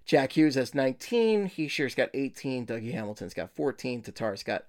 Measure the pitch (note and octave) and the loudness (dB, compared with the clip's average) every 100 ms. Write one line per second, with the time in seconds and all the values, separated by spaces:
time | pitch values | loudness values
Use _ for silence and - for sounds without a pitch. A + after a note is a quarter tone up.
0 | - - - - D#3 C3 A#2+ D3 C3 B2 | 2 4 4 6 6 4 0 0 0 0
1 | - A#3 A3+ G#3+ G3 - D3+ - C3 - | -2 2 4 4 0 -4 -4 -2 0 0
2 | B2 C3+ C3+ - C#3 B2+ A#2 A#2 A2+ A#2+ | 0 0 -4 -4 -6 -4 -4 -6 -6 -6
3 | G#2 G#2+ F2 - F2 - D3 - C3 A#2+ | -6 -8 -8 -8 -8 -2 -2 -2 -4 -6
4 | - - A2+ G2+ - G#2 | -8 -6 -4 -4 -4 -6